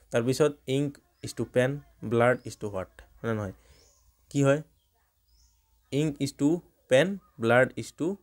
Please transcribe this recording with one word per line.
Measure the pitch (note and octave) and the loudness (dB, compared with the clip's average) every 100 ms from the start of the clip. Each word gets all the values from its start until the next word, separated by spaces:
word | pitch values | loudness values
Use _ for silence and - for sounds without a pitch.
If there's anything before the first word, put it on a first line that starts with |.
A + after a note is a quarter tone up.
| _ | _
তাৰপিছত | B2 A#2 C3 D3+ D3 - | -2 0 2 0 -2 -4
ইংক | C3+ D3 C#3+ _ _ | -2 -2 -6 _ _
ইজ | - | -14
টু | - A#2 | -8 -4
পেন, | B2+ B2+ C#3+ - - | 0 0 -2 -12 -12
ব্লাড | A2+ A#2 A#2+ B2+ - | -4 2 2 2 -4
ইজ | - | -12
টু | G#2+ | -10
হোৱাট? | G2 F#2 - - _ | -8 -10 -14 -20 _
হয়নে | A2+ A2 | -6 -6
নহয়? | G2+ - _ _ _ _ _ _ _ | -6 -10 _ _ _ _ _ _ _
কি | C#3+ | 0
হয়? | C#3 C#3 D#3 _ _ _ _ _ _ _ _ _ _ _ - | 2 2 -2 _ _ _ _ _ _ _ _ _ _ _ -6
ইংক | C3+ D#3 C#3+ | -2 -2 -2
ইজ | C#3 - | -6 0
টু | C#3+ E3+ - _ - | 0 0 -6 _ 2
পেন, | B2+ E3+ G3 _ - | 2 2 -2 _ -4
ব্লাড | A2+ A#2+ B2+ - | 2 4 4 -2
ইজ | A#2 | -14
টু | - D#3 G3 | -8 -8 -8